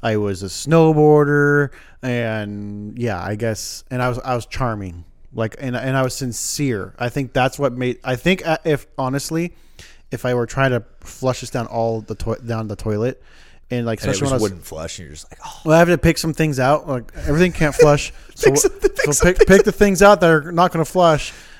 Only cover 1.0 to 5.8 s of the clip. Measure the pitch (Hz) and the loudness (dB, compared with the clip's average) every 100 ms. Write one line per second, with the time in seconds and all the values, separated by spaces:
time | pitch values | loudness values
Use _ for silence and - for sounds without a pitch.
1 | 151 151 143 147 143 147 143 - - - | 6 6 4 2 2 2 0 -6 -20 -12
2 | 127 120 117 110 104 104 104 104 104 123 | -6 -4 -4 -6 -8 -10 -12 -12 -12 -8
3 | 117 92 87 107 113 107 - - - 127 | -6 -4 -6 -4 -4 -4 -8 -14 -10 -4
4 | 123 120 131 123 - - 127 107 95 85 | -4 -4 -4 -6 -6 -6 -4 -4 -10 -12
5 | 85 _ - 117 110 - 135 123 | -18 _ -16 -6 -6 -6 -8 -6